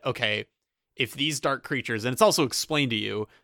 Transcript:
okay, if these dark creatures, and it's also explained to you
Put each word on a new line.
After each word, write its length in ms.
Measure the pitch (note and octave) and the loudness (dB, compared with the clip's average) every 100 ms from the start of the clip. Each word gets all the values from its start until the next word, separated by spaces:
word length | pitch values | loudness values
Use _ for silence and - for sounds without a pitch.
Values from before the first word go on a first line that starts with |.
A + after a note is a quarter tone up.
okay, 400 | C3+ A#2+ A2 G#2+ - _ _ _ _ - | -6 -2 0 -2 -6 _ _ _ _ -6
if 180 | A#2+ | -4
these 260 | C3+ D3 C#3 | -2 -2 0
dark 220 | D3+ C3+ | -2 -2
creatures, 400 | - C3+ - A2+ | -4 -4 -2 -2
and 80 | A#2 | -2
it's 80 | B2+ | 4
also 220 | G#3+ E3+ | 4 6
explained 460 | C3+ - - D3+ C3+ | 2 0 -2 0 0
to 60 | A2 | 0
you 300 | G#2 G#2 G#2+ _ | -4 -6 -8 _